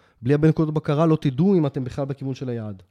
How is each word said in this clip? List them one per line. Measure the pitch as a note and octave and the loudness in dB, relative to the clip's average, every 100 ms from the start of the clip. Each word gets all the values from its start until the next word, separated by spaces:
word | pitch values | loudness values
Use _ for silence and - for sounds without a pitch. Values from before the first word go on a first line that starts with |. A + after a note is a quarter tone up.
| _ _ | _ _
בלי | A#2 | 0
הרבה | D3 D#3+ | 4 4
נקודות | D#3 D#3 | 4 0
בקרה | D3+ - D3 E3 | -2 -2 0 2
לא | D#3 | 2
תדעו | D3 B2+ F#3 F#3+ | 0 2 2 4
אם | D3 | 2
אתם | D3 | -2
בכלל | A#2+ - C#3 | -8 -6 -8
בכיוון | C#3 C3+ C3 | -6 -8 -8
של | B2+ | -6
היעד. | A#2 G#2+ F#2+ F#2 | -8 -8 -12 _